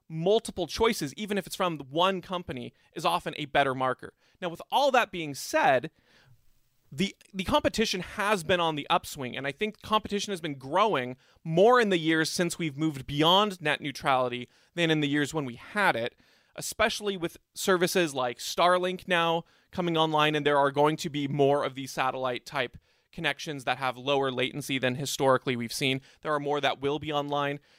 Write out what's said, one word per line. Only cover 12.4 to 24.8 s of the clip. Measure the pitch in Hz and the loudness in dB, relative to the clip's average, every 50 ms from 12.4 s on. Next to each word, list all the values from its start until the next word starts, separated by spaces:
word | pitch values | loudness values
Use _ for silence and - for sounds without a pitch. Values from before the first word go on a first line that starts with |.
| 180 170 - - | -2 -2 -2 -4
we've | 170 156 131 | -6 -6 -4
moved | 139 156 160 143 135 131 | -2 -2 -2 -2 -4 -8
beyond | - 139 143 156 165 180 196 214 214 185 180 156 | -4 0 2 4 6 6 6 4 2 0 -4 -2
net | 151 139 - | -2 -2 -2
neutrality | - 147 135 - - 151 135 127 127 123 120 123 123 - _ _ _ _ - | -4 -8 -8 -4 0 2 2 2 2 0 -2 -6 -10 -12 _ _ _ _ -4
than | 170 170 165 | 0 0 2
in | 160 151 | 2 2
the | 147 143 | 2 0
years | 139 147 143 131 151 | 2 0 0 0 -2
when | 160 143 | -6 -6
we | 127 117 | -6 -8
had | 123 - - - 208 196 180 147 | -12 -14 -8 -2 0 2 2 2
it, | 117 117 123 - _ _ _ _ _ _ _ _ | 2 -2 -6 -8 _ _ _ _ _ _ _ _
especially | - 151 - - - 214 226 - - 208 202 202 | -12 -10 -8 -4 0 0 0 0 -2 -6 -6 -6
with | 180 160 160 - - _ _ - | -4 -6 -8 -8 -10 _ _ -14
services | - - 196 190 175 175 170 - 190 175 156 139 | -4 0 2 2 2 2 2 2 2 0 0 -2
like | 135 127 123 120 - | -2 -4 -4 -4 -6
Starlink | - - - - 165 175 180 180 180 185 185 185 - - | -10 -6 -2 2 4 4 4 2 0 -2 -6 -6 -4 -2
now | 180 170 170 165 165 170 165 _ _ _ _ _ | 0 0 2 2 0 -2 -2 _ _ _ _ _
coming | - - 180 175 165 | -6 -4 -2 0 2
online, | 156 160 160 156 151 151 151 151 | 2 2 2 4 2 2 2 2
and | 151 143 | 2 2
there | 147 147 143 | 4 4 4
are | 139 139 | 4 4
going | 135 143 147 151 156 - | 4 4 4 4 2 0
to | - 170 | -4 -6
be | 131 147 143 | -6 -4 -4
more | 135 139 143 139 139 143 143 127 | -2 2 4 4 4 4 2 0
of | 135 131 | -2 -6
these | 131 135 127 - | -8 -12 -8 -4
satellite | 165 135 131 127 131 131 127 123 120 - | -4 -2 -2 -2 -4 -4 -4 -4 -6 -8
type | - 151 143 127 120 - - _ _ _ _ _ _ | -8 -4 -4 -4 -4 -6 -14 _ _ _ _ _ _
connections | - - 165 147 139 - - 170 147 139 123 | -10 -4 -4 -4 -4 -4 -6 -10 -10 -6 -4
that | - 127 123 | -4 -4 -2
have | 135 127 117 | -2 -4 -4
lower | 123 123 135 143 139 139 131 | -4 -2 0 0 2 2 0
latency | 127 123 127 131 - 147 135 - 139 | 0 -2 -2 -4 -4 -6 -6 -4 -4
than | 131 | -2